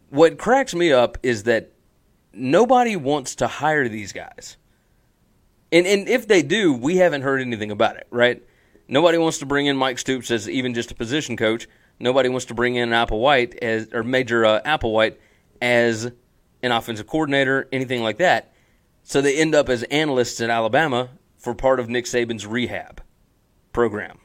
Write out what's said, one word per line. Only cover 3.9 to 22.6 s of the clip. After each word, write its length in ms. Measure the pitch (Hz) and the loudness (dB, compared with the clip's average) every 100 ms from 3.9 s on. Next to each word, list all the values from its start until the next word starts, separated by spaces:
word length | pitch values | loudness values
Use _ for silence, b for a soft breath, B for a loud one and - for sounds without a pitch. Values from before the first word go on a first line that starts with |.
| 107 98 | -4 -10
guys. 460 | 95 87 - - - _ _ _ _ _ _ _ _ _ _ - | -12 -16 -18 -20 -20 _ _ _ _ _ _ _ _ _ _ 0
And, 140 | 165 180 | 2 4
and 220 | 202 180 | 0 0
if 200 | 247 208 | -2 2
they 140 | 202 | 2
do, 320 | 139 202 190 | 2 2 2
we 240 | 123 127 185 | 0 0 2
haven't 240 | 180 143 | 2 2
heard 200 | 131 135 | -2 -2
anything 280 | 127 113 104 | -2 -4 -4
about 280 | 104 110 - | 0 0 0
it, 100 | - | -8
right? 340 | 120 120 - _ b b b b | 2 2 2 _ b b b b
Nobody 320 | 131 170 165 | 2 4 4
wants 200 | 160 156 | 0 -2
to 60 | 135 | -2
bring 220 | 143 143 | -2 0
in 100 | 139 | 0
Mike 220 | 131 120 | -2 -4
Stoops 320 | - 131 113 | -4 -4 -2
as 180 | 117 101 | -4 -2
even 240 | 123 127 | -4 -4
just 180 | 117 117 | -4 -8
a 40 | - | -8
position 420 | 113 147 139 113 | -6 -4 -4 -2
coach. 300 | 110 113 - b b b | -2 -2 -6 b b b
Nobody 300 | 120 135 127 | 0 2 2
wants 160 | 127 127 | 0 -6
to 100 | 117 | -2
bring 200 | 123 123 | -2 0
in 140 | 120 | 0
Applewhite 680 | 117 117 110 131 139 123 - | 0 0 0 2 2 0 -4
as, 300 | 117 113 110 | -4 -4 -4
or 100 | 117 | -6
Major, 420 | 117 127 120 117 110 | -2 -2 0 2 4
uh, 160 | 107 | 2
Applewhite 540 | - 151 117 110 110 - b b b - | 0 -2 0 2 0 -2 b b b -6
as 500 | 123 120 117 110 120 123 _ _ _ _ | 0 2 2 0 -6 -12 _ _ _ _
an 80 | 123 | -2
offensive 340 | 117 117 107 104 | -2 -2 -10 -4
coordinator, 640 | 160 151 139 135 135 131 | -2 0 0 2 0 -2
anything 300 | 135 127 127 | -6 -4 -2
like 160 | 113 107 | -2 0
that. 360 | 180 117 - _ _ _ _ _ | 2 2 -2 _ _ _ _ _
So 180 | - 143 | -4 0
they 160 | 139 139 | 2 2
end 160 | 160 | 2
up 160 | 151 123 | 2 2
as 140 | 123 | 0
analysts 580 | 117 143 156 127 117 - | -2 -2 0 0 -2 -2
at 80 | 117 | -2
Alabama 600 | 117 113 127 160 123 127 - _ _ | 0 0 2 2 0 -4 -10 _ _
for 160 | 123 | -10
part 260 | 117 135 131 | -2 2 2
of 80 | 113 | 0
Nick 180 | 120 120 | -4 -2
Saban's 420 | 120 117 113 101 | -2 -2 -6 -6
rehab 560 | 117 | -4